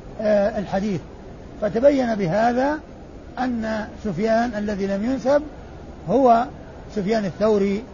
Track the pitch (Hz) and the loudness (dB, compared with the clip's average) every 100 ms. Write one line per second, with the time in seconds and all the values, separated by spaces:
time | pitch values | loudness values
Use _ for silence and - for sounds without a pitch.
0 | - - 214 208 202 226 190 196 208 180 | -16 -4 2 4 4 0 -2 -2 0 -2
1 | - - - - - - 208 196 277 285 | -6 -16 -18 -16 -16 -4 -2 4 4 6
2 | 240 214 180 196 233 247 277 302 - - | 2 0 0 2 2 2 0 0 -6 -18
3 | - - - - 247 240 220 220 220 - | -18 -18 -16 -6 -4 -2 -4 -4 -6 -8
4 | 214 160 220 220 240 208 208 202 196 196 | -6 -2 2 2 2 -2 -4 -2 -2 -2
5 | 226 269 254 294 302 - - - - - | -2 0 2 2 2 -10 -16 -16 -16 -12
6 | - 226 262 226 254 - - - - 214 | 0 4 8 6 4 -6 -16 -16 -8 -4
7 | 185 220 196 - 208 214 196 196 254 | 0 0 -2 0 2 4 2 0 -4